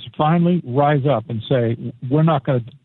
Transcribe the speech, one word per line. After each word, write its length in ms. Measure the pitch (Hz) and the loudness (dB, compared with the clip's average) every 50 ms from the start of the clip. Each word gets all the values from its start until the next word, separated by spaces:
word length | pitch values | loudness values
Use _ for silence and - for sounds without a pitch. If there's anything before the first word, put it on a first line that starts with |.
| - 120 - - | -6 -10 -4 -2
finally 440 | 151 156 170 175 170 175 180 165 - | 0 2 2 2 2 2 0 0 -2
rise 400 | 127 120 139 143 147 151 143 127 147 | -2 0 2 2 2 2 2 2 0
up 140 | 131 110 110 - | 0 0 -2 -4
and 120 | 117 107 - - | -8 -8 -4 -2
say, 300 | 143 123 117 113 117 - 127 117 - - - 123 | 0 0 2 0 -2 -4 -6 -12 -12 -10 -6 -2
"We're 100 | 139 156 | 0 2
not 220 | 160 165 156 135 - | 2 2 2 0 0
gonna 200 | 147 135 123 110 120 - - _ | -2 -2 -2 -4 -6 -14 -18 _